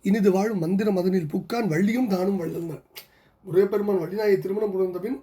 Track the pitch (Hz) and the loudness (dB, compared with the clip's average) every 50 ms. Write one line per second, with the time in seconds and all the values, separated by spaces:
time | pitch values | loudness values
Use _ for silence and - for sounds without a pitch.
0 | _ 196 196 226 190 202 185 190 202 226 220 185 165 160 190 196 220 214 196 185 | _ 2 2 4 4 4 4 4 2 0 0 -2 -2 0 0 0 2 2 0 2
1 | 175 185 185 190 165 147 - 190 - - 226 240 226 190 151 165 196 208 226 247 | 0 2 0 0 -2 -2 -4 -6 -4 -4 -4 -2 0 0 2 2 2 2 2 0
2 | 254 214 190 180 185 196 202 190 170 160 160 170 170 165 151 - _ _ _ - | 0 0 0 0 0 0 0 -2 -4 -4 -6 -6 -8 -8 -10 -12 _ _ _ -20
3 | - _ _ _ _ _ _ _ _ 185 151 185 202 196 214 202 202 208 202 185 | -20 _ _ _ _ _ _ _ _ 0 2 2 2 2 0 -2 0 0 0 -2
4 | 165 - 190 214 214 208 196 165 147 190 196 214 214 208 185 190 190 185 180 180 | -2 -4 -4 -2 2 2 2 2 2 -4 -2 -2 -2 -2 0 -2 -2 -2 -2 -6
5 | 180 233 269 269 | -6 -6 -6 -8